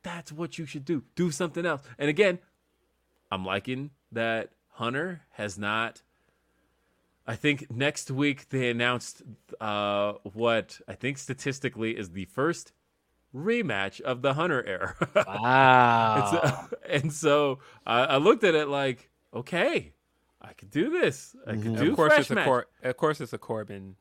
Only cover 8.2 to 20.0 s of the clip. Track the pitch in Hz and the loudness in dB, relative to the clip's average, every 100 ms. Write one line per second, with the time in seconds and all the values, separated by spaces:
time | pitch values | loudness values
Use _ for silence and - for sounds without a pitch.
8.2 | 147 139 - 131 123 117 120 123 - - | 0 -2 -6 -2 -2 0 0 -2 -6 -18
9.2 | - 107 _ - 110 104 101 101 104 104 | -20 -20 _ -10 -4 -2 0 2 0 -2
10.2 | 101 101 117 113 92 - - 98 127 139 | -12 -2 0 0 -2 -16 -16 -8 -8 -8
11.2 | - 135 143 135 131 107 110 113 95 92 | -10 -8 -6 -6 -8 -4 -6 -4 -8 -10
12.2 | 90 - 151 165 - _ _ _ _ _ | -10 -2 -2 -4 -12 _ _ _ _ _
13.2 | _ 127 180 240 185 101 98 - - 123 | _ -6 -2 -2 -2 -2 -4 -4 -6 -2
14.2 | 139 139 175 135 - 90 98 - 170 - | 0 0 0 -2 -2 -6 -6 -4 0 0
15.2 | - 101 117 131 131 127 123 117 113 107 | 0 -2 4 8 10 10 8 6 4 2
16.2 | 101 165 151 - - - - 143 156 - | 2 2 2 0 -10 -14 -4 -2 -2 0
17.2 | 156 147 143 131 - - - 117 139 139 | 2 4 2 -2 -10 -14 0 2 4 4
18.2 | 165 240 202 160 147 139 135 127 _ _ | 6 6 4 2 0 -2 -2 -4 _ _
19.2 | _ 113 139 170 254 311 78 _ | _ -12 -6 -2 0 -2 -6 _